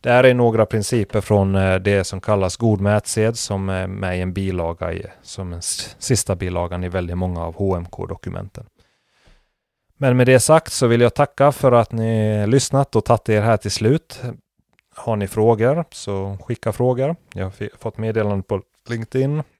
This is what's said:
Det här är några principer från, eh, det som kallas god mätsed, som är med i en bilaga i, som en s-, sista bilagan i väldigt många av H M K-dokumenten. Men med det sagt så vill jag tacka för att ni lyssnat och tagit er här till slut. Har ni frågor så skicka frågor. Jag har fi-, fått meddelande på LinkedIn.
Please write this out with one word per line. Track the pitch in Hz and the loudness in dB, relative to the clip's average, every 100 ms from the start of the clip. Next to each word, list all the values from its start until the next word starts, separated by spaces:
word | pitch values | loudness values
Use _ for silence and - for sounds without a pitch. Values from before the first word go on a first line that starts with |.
Det | 131 | 4
här | 120 | 6
är | 131 | 6
några | 123 120 113 107 | 6 2 2 0
principer | 113 104 120 101 110 | 0 -2 -2 0 -4
från, | - 104 95 98 | 2 2 4 2
eh, | 95 95 | 2 2
det | 98 101 | 2 0
som | 92 95 | 0 -6
kallas | - 104 92 - | -2 0 0 0
god | 117 104 | 0 2
mätsed, | 101 104 - - 110 117 | 2 0 0 0 0 -2
som | - 98 95 | -6 -4 -4
är | 95 92 | -4 -6
med | 98 95 90 | -6 -4 -4
i | |
en | 92 | -4
bilaga | 92 95 92 82 85 85 | -4 -4 -2 -4 -4 -6
i, | 87 - - | -6 -10 -18
som | - - 92 | -18 -12 -10
en | 87 | -10
s-, | - - - - | -8 -8 -10 -12
sista | - 117 - 90 | -2 -2 0 -4
bilagan | 90 90 87 90 | -2 -4 -4 -4
i | 90 | -4
väldigt | 92 87 87 | -4 -4 -4
många | 90 87 82 | -4 -4 -8
av | 82 | -4
H | 98 90 | -2 -2
M | 87 | -6
K-dokumenten. | - 87 85 - 90 98 - - _ _ _ _ _ _ _ _ _ _ _ _ _ | -10 -10 -10 -10 -10 -12 -16 -20 _ _ _ _ _ _ _ _ _ _ _ _ _
Men | 139 123 | 2 4
med | 123 | 6
det | 131 | 4
sagt | - 156 - | 6 4 2
så | - 123 | -2 2
vill | 117 | 4
jag | 120 | 2
tacka | - 147 - 143 | 2 -2 2 2
för | 143 135 | 4 4
att | 120 110 | 4 2
ni | 117 113 113 107 107 104 | -2 -2 0 0 0 2
lyssnat | 131 - 135 139 - | 2 2 0 0 -2
och | - | 2
tagit | 120 - | 0 2
er | 107 | 2
här | 107 110 | 2 0
till | 104 | 0
slut. | - 107 151 _ - 123 - _ _ _ _ _ - | 0 2 0 _ -12 -12 -12 _ _ _ _ _ -12
Har | - 110 | -6 -4
ni | 98 | -4
frågor | 110 110 110 117 156 160 | 2 2 4 2 0 -4
så | - - 98 98 98 | -10 -8 -6 -6 -10
skicka | - 120 - | -10 -6 -6
frågor. | - 123 123 139 170 _ | -2 -2 0 -2 -6 _
Jag | - | -10
har | 95 | -10
fi-, | - 104 _ | -8 -14 _
fått | 113 - | -12 -6
meddelande | 110 110 104 101 | -4 -2 0 -2
på | 95 98 - _ - | -2 -6 -6 _ -10
LinkedIn. | 117 113 131 135 151 143 _ | -8 -4 -2 -2 -2 -6 _